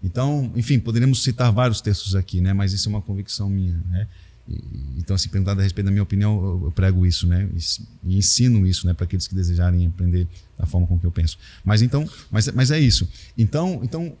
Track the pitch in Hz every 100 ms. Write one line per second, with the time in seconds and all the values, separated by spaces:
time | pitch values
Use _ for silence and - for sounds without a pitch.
0 | 92 85 135 147 127 113 117 135 110 113
1 | 123 131 - 120 123 104 123 107 - 98
2 | - 95 92 90 92 98 98 95 107 104
3 | - 98 101 - 101 98 92 85 87 87
4 | 107 - - - - - - 53 69 65
5 | 82 95 - 98 95 98 98 90 98 98
6 | 98 98 104 107 92 92 90 - 95 92
7 | 90 87 87 87 98 85 82 - - -
8 | 87 95 95 - 123 113 92 90 90 87
9 | 87 95 - 95 90 87 90 87 87 90
10 | 90 87 87 - - - - 90 87 87
11 | 87 - 82 - - - - 107 123 139
12 | 156 - - 107 110 117 131 156 139 107
13 | 90 - - - 110 147 175 175 117 156
14 | 170 -